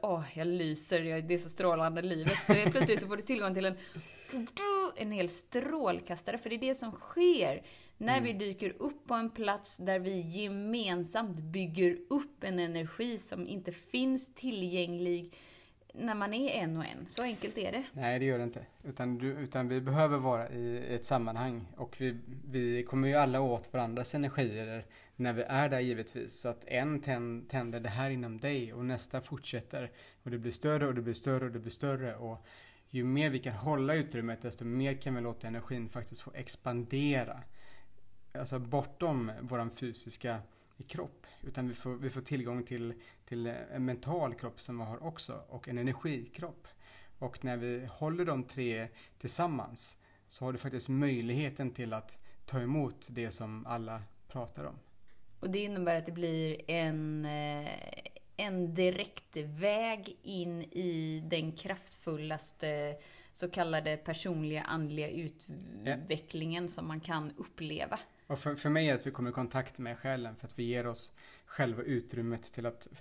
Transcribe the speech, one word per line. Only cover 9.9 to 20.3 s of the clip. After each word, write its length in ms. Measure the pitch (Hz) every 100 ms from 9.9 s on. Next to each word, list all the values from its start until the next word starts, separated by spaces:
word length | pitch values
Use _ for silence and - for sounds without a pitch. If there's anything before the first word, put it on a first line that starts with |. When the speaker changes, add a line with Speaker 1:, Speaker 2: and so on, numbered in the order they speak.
| 190
Speaker 1:
vi 200 | 185 190
gemensamt 1160 | 165 180 208 196 208 233 202 175 170 220 226 160
bygger 580 | 156 185 180 160 175 175 -
upp 340 | 285 285 -
en 160 | 196 180
energi 580 | 170 165 160 - 240 226
som 300 | - 185 131
inte 240 | 202 180
finns 640 | 165 - 247 262 262 262 -
tillgänglig 1000 | 262 214 185 180 175 175 180 175 175 - - - - _ -
när 220 | 240 233 214
man 180 | 202
är 300 | 220 269 -
en 140 | 165 160
och 80 | -
en. 200 | - -
Så 140 | -
enkelt 360 | 247 208 208 226
är 140 | 185
det. 120 | 226 269
Speaker 2:
Nej, 260 | 143 120 127
det 60 | 135
gör 120 | 123
det 60 |
inte. 220 | 120 120 - -
Utan 340 | - 135 123 123
du, 100 | 131
utan 400 | 139 131 131 123
vi 140 | 131
behöver 360 | 131 143 156 143
vara 320 | 131